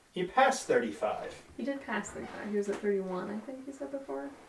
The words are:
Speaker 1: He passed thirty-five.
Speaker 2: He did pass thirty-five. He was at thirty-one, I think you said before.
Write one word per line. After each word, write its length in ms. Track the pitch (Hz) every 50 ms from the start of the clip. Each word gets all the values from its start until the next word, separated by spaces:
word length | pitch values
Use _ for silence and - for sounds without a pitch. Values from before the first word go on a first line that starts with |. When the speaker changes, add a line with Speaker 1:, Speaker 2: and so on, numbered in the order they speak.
| - _
Speaker 1:
He 120 | - 180 180
passed 440 | 175 - 254 269 262 - - - -
thirty-five. 680 | 131 123 117 104 - - - - - - - - - - - - - -
Speaker 2:
He 60 | 233
did 220 | 269 277 277 -
pass 240 | - 214 208 202 -
thirty-five. 420 | - - - - - 190 - 214
He 60 | 208 202
was 120 | 202 202
at 60 | 196 -
thirty-one, 520 | - 208 202 190 185 185 185 185 196 208
I 100 | 208 220 -
think 140 | - 262 262 -
you 80 | 285 277
said 180 | - 285 269
before. 380 | 277 269 269 269 269 277 277 277 - - -